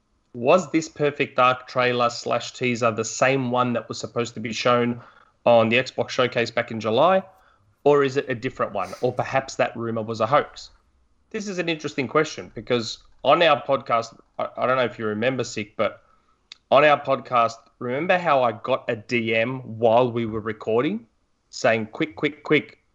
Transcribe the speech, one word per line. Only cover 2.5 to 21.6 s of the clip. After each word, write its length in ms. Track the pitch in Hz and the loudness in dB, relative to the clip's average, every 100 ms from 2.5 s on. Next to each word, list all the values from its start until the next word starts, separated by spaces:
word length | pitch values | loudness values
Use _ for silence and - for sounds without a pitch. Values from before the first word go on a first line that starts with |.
teaser 380 | - 127 117 120 | -4 -2 0 0
the 140 | 110 | 0
same 460 | 110 - 131 135 123 | -6 0 2 2 0
one 220 | 123 123 | 0 0
that 140 | 117 - | -2 -6
was 100 | - | -10
supposed 360 | - 120 117 | -8 -6 -6
to 60 | 117 | -8
be 120 | 117 | -10
shown 480 | 107 127 120 120 120 - - _ _ | -2 2 2 2 -2 -10 -20 _ _
on 240 | 120 117 110 | 4 6 6
the 80 | 120 | 2
Xbox 340 | 131 - 113 | 0 -4 -4
Showcase 400 | - 123 123 117 | -2 0 0 -2
back 180 | - 113 | -4 -4
in 80 | 110 | -4
July, 420 | 110 113 165 190 190 _ _ _ _ _ | -2 2 4 2 -2 _ _ _ _ _
or 200 | 143 147 | 4 4
is 120 | 139 131 | 4 -2
it 100 | - | -4
a 60 | |
different 380 | 151 127 - 110 | -6 -6 -4 -4
one, 180 | 101 92 - | -4 -6 -4
or 120 | 123 | -4
perhaps 440 | 120 117 131 - - | -2 -2 -2 -4 -2
that 200 | 123 120 | -4 -2
rumor 260 | 117 113 | -6 -6
was 180 | 110 113 | -6 -2
a 60 | 113 | 2
hoax?" 440 | 143 - - - _ _ _ _ _ _ | 2 0 -6 -20 _ _ _ _ _ _
This 180 | 220 202 | -10 -6
is 100 | 180 | -4
an 100 | 170 | -4
interesting 400 | 160 143 - 127 | -4 -6 -6 -2
question, 420 | 151 156 - 90 | 0 -2 -4 -14
because 440 | - 107 123 110 - _ _ | -14 -4 -2 -2 -10 _ _
on 180 | 123 160 | 2 6
our 180 | 165 147 | 6 4
podcast, 540 | - 135 127 117 113 - _ - | 2 -2 0 -2 -2 -10 _ -10
I, 100 | 113 - | -8 -2
I 100 | 120 | 0
don't 100 | 131 | 2
know 80 | |
if 140 | 120 - | 0 -2
you 80 | 110 | -6
remember, 360 | 104 123 131 | -2 -2 -2
Sick, 320 | 117 - 104 - | -6 -8 -10 -2
but 260 | 101 - _ _ _ _ _ - _ | -2 -4 _ _ _ _ _ -20 _
on 140 | 131 | 6
our 160 | 151 143 | 6 4
podcast, 560 | 135 131 - 123 113 - _ _ | 2 -4 0 0 0 -2 _ _
remember 380 | 123 131 175 180 | -6 -4 0 0
how 240 | 170 139 | 2 2
I 100 | 123 | 2
got 320 | 107 - 131 - | -2 -4 -4 -4
a 80 | 117 | -8
D 380 | - 120 113 | -4 -2 0
M 260 | 113 117 131 123 110 | 0 -2 -4 -10 0
while 320 | 117 117 127 | 4 4 2
we 140 | 117 113 | 0 -4
were 140 | 110 | -6
recording 680 | 107 107 - 113 147 220 240 _ _ _ _ | -8 -8 -2 0 0 -4 -10 _ _ _ _
saying, 360 | - | -2